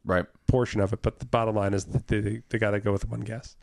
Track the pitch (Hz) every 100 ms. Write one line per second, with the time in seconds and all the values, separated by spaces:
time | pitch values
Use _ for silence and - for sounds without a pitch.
0 | - 90 - _ - 127 120 107 98 110
1 | 113 - - 117 113 107 98 98 - -
2 | - 107 101 113 - 113 107 104 104 98
3 | 113 117 110 113 - -